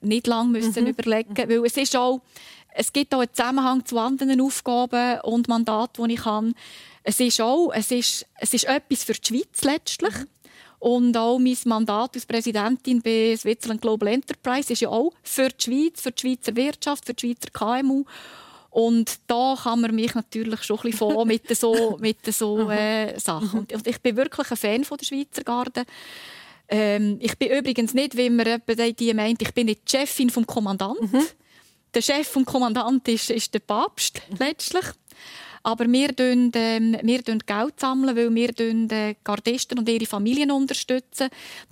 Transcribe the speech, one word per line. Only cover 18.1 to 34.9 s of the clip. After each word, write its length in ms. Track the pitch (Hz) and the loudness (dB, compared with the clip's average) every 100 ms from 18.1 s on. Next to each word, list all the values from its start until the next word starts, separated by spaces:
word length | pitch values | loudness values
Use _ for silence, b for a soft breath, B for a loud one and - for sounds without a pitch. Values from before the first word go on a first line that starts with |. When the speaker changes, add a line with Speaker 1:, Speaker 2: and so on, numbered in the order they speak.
| B B B B B B | B B B B B B
Speaker 1:
Und 480 | 226 226 233 220 - - | 0 4 4 2 -4 -2
da 300 | 240 262 262 | 0 0 0
kann 180 | 240 233 | 0 0
man 140 | 226 | 0
mich 200 | 220 233 | 0 -2
natürlich 480 | 240 214 220 226 220 | -4 -6 -6 -6 -6
schon 120 | - 214 | -4 -4
ein 40 | |
bisschen 160 | 240 208 | -4 -2
von 280 | 214 208 226 | 0 2 2
mit 300 | 220 - 233 | 0 0 0
so, 400 | 233 226 226 214 | 2 2 2 0
Speaker 2:
<laughs> 40 | |
Speaker 1:
mit 180 | 220 220 - | -2 -2 -4
so, 220 | 214 214 214 | -2 -2 0
Speaker 2:
Mhm. 60 | 214 | 0
Speaker 1:
äh, 480 | 208 214 220 214 - | 0 0 0 -2 -4
Sachen. 300 | - 160 208 | -4 -2 -2
Speaker 2:
Mhm. 60 | 220 | -2
Speaker 1:
Und, 120 | 208 | -4
und 140 | 220 226 | -6 -4
ich 140 | 240 | -2
bin 140 | 254 220 | 0 0
wirklich 340 | 277 - 277 | 0 -2 -4
ein 60 | 226 | -2
Fan 280 | 214 226 | 0 0
von 140 | 285 285 | -2 -6
der 80 | - | -6
Schweizer 360 | 277 285 - | -6 -6 -8
Garde. 400 | - 240 247 247 247 B B B B B B B - | -4 -4 -4 -6 -8 B B B B B B B -4
Ähm, 480 | 208 214 208 208 208 | 0 2 2 0 0
ich 180 | 233 - | -2 -2
bin 100 | 254 | 0
übrigens 420 | 269 269 240 226 | 0 0 0 0
nicht, 220 | 247 285 240 | 0 0 0
wie 120 | 247 | 2
man 160 | 233 226 | 4 2
etwa 280 | 233 - | 0 0
die 400 | 233 233 226 233 | 0 0 0 0
meint, 260 | 220 214 233 | 2 2 0
ich 140 | 220 | -2
bin 120 | - 233 | 0 0
nicht 220 | 214 - | 0 0
Chefin 380 | 269 285 - 247 | 0 0 0 0
vom 160 | 240 226 | 2 -2
Kommandant. 540 | - 208 190 196 320 | -2 -2 -2 -4 -2
Speaker 2:
Mhm. 220 | 220 247 320 b b b b b _ | 0 2 2 b b b b b _
Speaker 1:
Der 80 | 240 | -2
Chef 260 | - 285 294 | 2 0 0
vom 160 | 277 | 0
Kommandant 640 | 262 269 247 220 226 262 - | 0 2 0 0 2 0 2
ist, 220 | 226 - | 0 0
ist 240 | 233 - | -2 -2
der 60 | 214 | -4
Papst 600 | - 214 370 - - - - | -2 0 -2 -2 -4 -6 -10
Speaker 2:
Mhm. 80 | 185 | -4
Speaker 1:
letztlich. 440 | 269 320 - 359 359 | -2 -2 -4 -2 -4